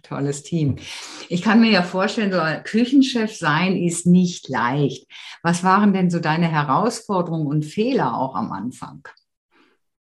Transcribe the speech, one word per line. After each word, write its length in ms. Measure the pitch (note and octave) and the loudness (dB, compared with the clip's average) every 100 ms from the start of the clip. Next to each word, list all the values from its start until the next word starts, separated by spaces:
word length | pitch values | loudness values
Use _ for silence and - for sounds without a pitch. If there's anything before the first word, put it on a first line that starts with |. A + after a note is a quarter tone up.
Tolles 400 | - C#3 C#3+ C#3+ | -12 -6 -4 -6
Team. 320 | - E3+ C#3+ - - - - - - | -6 -2 -2 -2 -8 -16 -16 -16 -6
Ich 140 | F3+ | -2
kann 180 | G#3+ A3 | 4 4
mir 120 | A3+ | 6
ja 100 | F#3+ | 4
vorstellen, 500 | F3+ F#3 G#3 A#3+ G3 | 2 -2 -2 -2 -2
so 80 | F3+ | 0
ein 240 | D#3+ D3 | -2 -4
Küchenchef 720 | - A3 B3 C#4 C4 A#3 G#3+ - | -4 -2 4 4 4 0 -4 -2
sein 400 | D#3+ D3+ F#3 F#3 | 0 2 2 0
ist 300 | F3 E3+ F3 | -2 0 4
nicht 420 | F3+ F3+ - - | 4 4 -2 -6
leicht. 600 | B2 A#2+ C#3+ C#3 - - - - - | -2 0 0 0 -2 -14 -20 -20 -6
Was 220 | E3+ F3 | -2 0
waren 300 | F#3 F#3+ G#3 | 2 4 4
denn 180 | F#3+ F3 | 4 2
so 80 | E3+ | 0
deine 280 | D#3 D#3+ E3 | 0 0 0
Herausforderungen 1000 | D#3 D3 C#3+ A3 - - F#3+ E3+ E3 C#3+ | 0 0 0 0 -4 -4 -2 -2 -4 -2
und 180 | D3+ D3+ | -2 -2
Fehler 500 | - A#3+ A#3 C3+ A2+ | -2 -2 0 -2 -2
auch 200 | C3+ B2 | -4 -4
am 160 | G#2+ | -6
Anfang? 560 | F#2 A#2+ - - - - - _ _ _ _ _ _ _ _ _ | -6 -10 -10 -16 -18 -20 -20 _ _ _ _ _ _ _ _ _